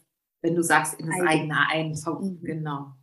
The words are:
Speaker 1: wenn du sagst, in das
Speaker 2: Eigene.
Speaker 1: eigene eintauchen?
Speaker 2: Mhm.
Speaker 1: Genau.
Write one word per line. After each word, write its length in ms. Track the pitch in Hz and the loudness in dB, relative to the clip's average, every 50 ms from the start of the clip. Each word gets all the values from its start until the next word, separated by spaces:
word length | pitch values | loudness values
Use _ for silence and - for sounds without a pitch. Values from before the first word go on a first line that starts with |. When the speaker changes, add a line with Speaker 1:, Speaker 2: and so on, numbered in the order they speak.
| _ _ _ _ _ _ _ _ | _ _ _ _ _ _ _ _
Speaker 1:
wenn 140 | - 165 170 | -2 0 2
du 80 | 175 165 | 2 4
sagst, 360 | 165 151 156 156 - - - | 4 4 4 4 0 -4 -6
in 80 | 156 | -4
das 80 | 160 151 180 | -2 0 2
Speaker 2:
Eigene. 100 | 180 160 | 4 4
Speaker 1:
eigene 400 | 156 151 156 151 147 139 147 151 | 4 4 2 0 2 2 2 2
eintauchen? 680 | 156 160 160 156 156 156 - 170 151 - 196 190 180 160 | 2 0 -2 -2 -4 -4 -4 -4 -4 -2 -4 -4 -6 -6
Speaker 2:
Mhm. 20 | 175 | -6
Speaker 1:
Genau. 480 | 160 160 156 151 151 143 139 143 139 - - | -6 -6 -4 -4 -4 -4 -6 -6 -10 -16 -20